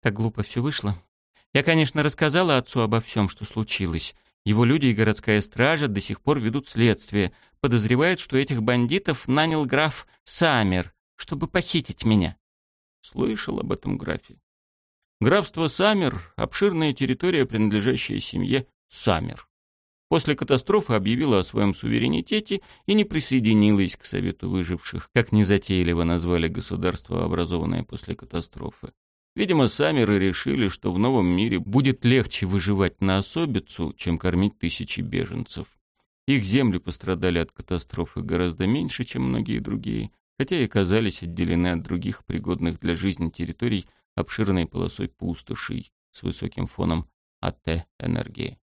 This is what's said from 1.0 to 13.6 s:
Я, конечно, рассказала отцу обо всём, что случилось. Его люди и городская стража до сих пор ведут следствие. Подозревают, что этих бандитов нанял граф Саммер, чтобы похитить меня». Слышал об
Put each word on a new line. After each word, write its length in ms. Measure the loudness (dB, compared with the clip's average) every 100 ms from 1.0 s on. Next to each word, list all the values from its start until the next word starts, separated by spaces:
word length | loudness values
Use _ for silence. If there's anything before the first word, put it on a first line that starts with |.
| _ _ _ _ _
Я, 100 | 0
конечно, 400 | 2 4 2 2
рассказала 540 | 0 2 2 4 4 2
отцу 240 | 2 0
обо 200 | 2 2
всём, 260 | 0 0 0
что 180 | -2 -8
случилось. 680 | -6 -4 -2 -2 -4 -6 -12 _ _ 0
Его 200 | 4 4
люди 220 | 4 4
и 60 |
городская 480 | 4 2 2 2 2
стража 460 | 0 0 2 2 0
до 120 | -2
сих 220 | -4 -6
пор 180 | -2 0
ведут 280 | 0 -4 -6
следствие. 680 | 2 4 4 0 0 0 -4 _ _
Подозревают, 600 | 2 2 4 4 4 2
что 180 | 0 0
этих 240 | 0 0
бандитов 680 | 2 2 2 0 0 -4 0
нанял 380 | 2 2 2 0
граф 420 | 2 0 -2 -16 _
Саммер, 680 | -10 0 2 4 4 2 -2 _ _ _
чтобы 320 | -10 -6 -2
похитить 580 | -2 0 -2 -2 -4 2
меня». 320 | 4 2 -4 _ _ _ _ _ _
Слышал 580 | -18 -4 -2 -2 -6
об 120 | -6